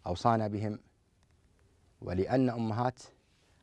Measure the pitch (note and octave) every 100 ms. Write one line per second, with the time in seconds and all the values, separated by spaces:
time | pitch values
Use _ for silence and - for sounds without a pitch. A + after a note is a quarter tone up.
0 | - F2 A#2+ A2+ G#2+ G#2 G#2+ G#2 - _
1 | _ _ _ _ _ _ _ _ _ _
2 | G2+ F2+ F#2+ C3 B2+ A#2 A2+ G#2+ B2 -
3 | - _ _ _ _ _